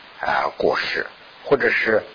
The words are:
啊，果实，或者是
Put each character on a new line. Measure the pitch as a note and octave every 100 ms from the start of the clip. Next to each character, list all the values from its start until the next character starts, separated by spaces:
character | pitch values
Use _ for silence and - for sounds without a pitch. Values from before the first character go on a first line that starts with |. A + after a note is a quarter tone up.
| - -
啊， | - C#2 C#2 -
果 | - -
实， | - - - - - -
或 | - C3+
者 | A#2+
是 | - A2+ G#2+ -